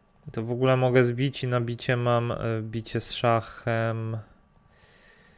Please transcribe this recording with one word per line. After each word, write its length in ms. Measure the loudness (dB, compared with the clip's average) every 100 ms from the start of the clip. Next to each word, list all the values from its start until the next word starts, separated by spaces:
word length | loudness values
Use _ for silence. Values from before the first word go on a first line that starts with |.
| _ _ -12
To 100 | -8
w 80 | -4
ogóle 260 | 0 2 4
mogę 280 | 4 6
zbić 400 | 4 2 -2 -2
i 20 | -2
na 140 | -2
bicie 360 | -2 -4 -2 0
mam, 360 | 2 2 0
e, 40 | -2 -2 -4
bicie 380 | -4 -6 -4 -4
z 120 | -4
szachem. 1040 | 0 2 2 0 -6 -2 0 0 -2 -4 -6 -10 -20 _ _ _ _ _ _ -20 _ -20